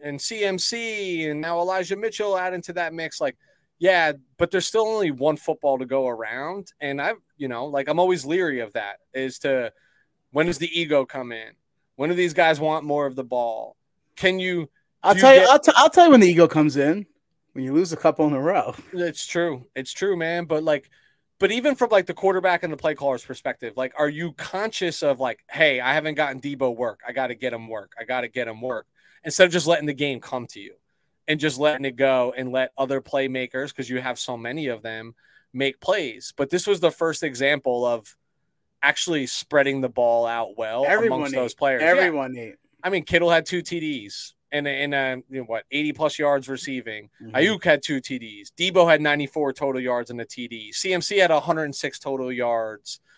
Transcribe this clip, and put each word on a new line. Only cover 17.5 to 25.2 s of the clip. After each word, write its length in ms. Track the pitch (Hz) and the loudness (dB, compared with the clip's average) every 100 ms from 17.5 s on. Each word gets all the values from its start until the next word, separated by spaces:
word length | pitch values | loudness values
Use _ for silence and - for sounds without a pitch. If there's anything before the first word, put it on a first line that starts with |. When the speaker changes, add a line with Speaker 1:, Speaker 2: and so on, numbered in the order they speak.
Speaker 2:
when 120 | 135 | -10
you 80 | 131 | -2
lose 200 | 147 180 | 0 0
a 40 | 160 | 0
couple 320 | 160 - 151 | 0 2 2
in 60 | |
a 60 | 139 | 0
row. 360 | 151 175 123 - - | 0 0 -2 -6 -12
Speaker 1:
It's 340 | 185 170 147 - | -6 -6 -6 -6
true. 400 | 175 170 127 123 | -2 -2 -4 -10
It's 180 | 131 131 | -12 -12
true, 240 | - 196 180 | -6 -2 -2
man. 280 | 165 170 | -2 -4
But, 180 | 170 156 | -2 -2
like, 280 | 160 147 - _ _ _ _ - | 0 0 -2 _ _ _ _ -2
but 120 | 196 | 0
even 240 | 226 277 | 2 0
from, 140 | 262 240 | 0 2
like, 160 | 208 | 2
the 80 | 180 | 2
quarterback 520 | 165 190 185 185 170 | 0 0 2 2 0
and 80 | 170 | -2
the 40 | 151 | -4
play 180 | 160 | -4
caller's 300 | 151 139 123 | -2 -2 -4
perspective, 480 | - 123 139 120 120 | -6 -10 -8 -8 -8
like, 200 | 127 127 - | -6 -6 -2
are 120 | 147 | -2
you 220 | 147 170 | -2 -8
conscious 680 | - - 185 220 - 175 - | -8 -10 -6 -6 -4 -6 -2
of, 180 | 151 127 | 0 0